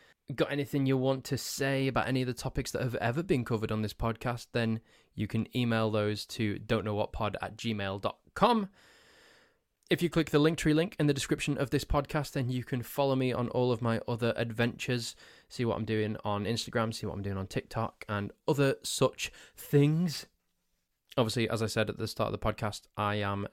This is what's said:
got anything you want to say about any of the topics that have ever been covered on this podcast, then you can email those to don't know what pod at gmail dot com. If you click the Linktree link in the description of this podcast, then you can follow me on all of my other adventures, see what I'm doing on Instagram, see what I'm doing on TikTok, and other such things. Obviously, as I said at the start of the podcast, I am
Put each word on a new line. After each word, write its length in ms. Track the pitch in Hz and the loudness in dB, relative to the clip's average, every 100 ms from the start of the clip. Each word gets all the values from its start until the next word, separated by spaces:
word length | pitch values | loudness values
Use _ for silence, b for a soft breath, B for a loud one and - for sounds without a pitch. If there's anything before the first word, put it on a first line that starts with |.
| b b - | b b -10
got 180 | 127 151 | -2 0
anything 340 | 143 139 143 135 | 0 -2 0 2
you 120 | 135 | 4
want 280 | 131 135 - | 2 0 -2
to 120 | 135 | -4
say 500 | - - 139 135 135 | -4 -2 0 2 2
about 200 | 123 110 | 2 2
any 140 | 131 | 0
of 60 | 123 | 0
the 60 | |
topics 380 | 120 131 - 127 | -4 -4 -4 -4
that 100 | - | -2
have 140 | 127 117 | -2 0
ever 260 | 120 131 | 0 0
been 220 | 175 135 | 0 0
covered 280 | 117 113 110 | 2 -2 0
on 100 | 110 | -2
this 120 | 107 | -2
podcast, 540 | - 117 113 127 120 - | -2 -2 -2 -4 -6 -4
then 260 | 123 113 110 b b b | -2 0 0 b b b
you 140 | - 107 | -6 -2
can 180 | 110 - 123 | -2 -2 0
email 360 | 120 113 113 | 2 2 2
those 340 | 107 104 104 - | 2 0 -2 -6
to 320 | - 107 98 | -2 -2 -2
don't 260 | 107 113 101 | 0 0 0
know 100 | 104 | -2
what 160 | 104 | -2
pod 240 | - 107 95 | -2 -4 -2
at 160 | 87 107 | -6 -6
gmail 440 | 117 104 98 98 | -4 -2 -4 -4
dot 160 | 101 - _ | -4 -6 _
com. 360 | - 208 226 190 B B B B B B B B B _ _ _ | 2 4 4 0 B B B B B B B B B _ _ _
If 120 | 160 | 0
you 80 | 170 | 2
click 200 | 170 151 | 2 2
the 100 | 151 | 4
Linktree 340 | 151 165 156 | 4 4 2
link 220 | 156 175 - | 2 2 2
in 100 | 151 | 2
the 60 | |
description 440 | 139 - 151 - 139 | 2 0 -2 0 -2
of 120 | 127 | 0
this 140 | 143 | 0
podcast, 480 | - 151 135 156 139 | 2 0 0 -2 -2
then 180 | 147 123 | -2 -2
you 140 | 127 | -2
can 180 | 117 127 | -2 -4
follow 360 | 120 - 139 131 | -4 0 2 4
me 160 | 127 | 2
on 160 | 120 120 | 0 0
all 240 | 127 123 | 2 2
of 80 | 113 | 2
my 180 | 120 113 - | 2 0 -2
other 260 | 117 117 - | 0 0 0
adventures, 800 | 117 113 120 - - 123 117 B B B B | -2 0 0 0 -4 -2 -4 B B B B
see 160 | - 117 | -2 0
what 100 | - | 0
I'm 80 | |
doing 320 | 110 110 107 107 | 0 0 0 -2
on 220 | 104 101 101 | -2 -2 0
Instagram, 480 | 113 - 120 113 | -2 -2 0 0
see 120 | 110 107 | -2 -6
what 80 | |
I'm 80 | - | -4
doing 140 | 98 95 | -4 -4
on 120 | 95 | -4
TikTok, 580 | - - 113 113 - - | -6 -4 -4 -4 -6 -6
and 240 | 104 101 - - | -4 -4 -4 0
other 280 | 139 139 - | 2 2 2
such 500 | - - 131 - - B B - | -4 2 2 2 -8 B B -20
things. 720 | - 143 147 156 175 139 - _ _ _ _ _ _ _ _ - | 2 6 6 4 0 -2 -10 _ _ _ _ _ _ _ _ 0
Obviously, 320 | 110 123 113 | 0 2 0
as 120 | 117 | 0
I 40 | 110 | 0
said 240 | - 107 | 0 0
at 80 | - | -2
the 100 | 110 | -6
start 260 | - 110 | -2 -2
of 60 | 104 | 0
the 140 | 113 | -2
podcast, 300 | 104 107 - - - | -2 -4 -6 -10 -2
I 200 | 104 104 | 0 0
am 300 | 101 101 101 | -2 -2 -4